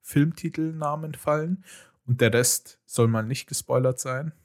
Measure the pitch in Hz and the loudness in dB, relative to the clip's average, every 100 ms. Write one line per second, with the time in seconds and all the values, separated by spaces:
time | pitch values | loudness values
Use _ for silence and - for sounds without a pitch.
0 | - 147 151 - 170 151 160 160 147 151 | 0 2 2 0 -8 -4 -6 -4 -4 -4
1 | 156 139 - 151 160 190 - - - _ | -8 -6 -2 0 0 -4 -6 -20 -20 _
2 | - 123 113 120 - - - _ _ - | -4 2 4 4 2 0 -6 _ _ 2
3 | 113 113 110 131 - - - 127 127 127 | 4 4 -2 -8 -6 -8 0 2 2 0
4 | 131 127 160 _ | -6 -6 -6 _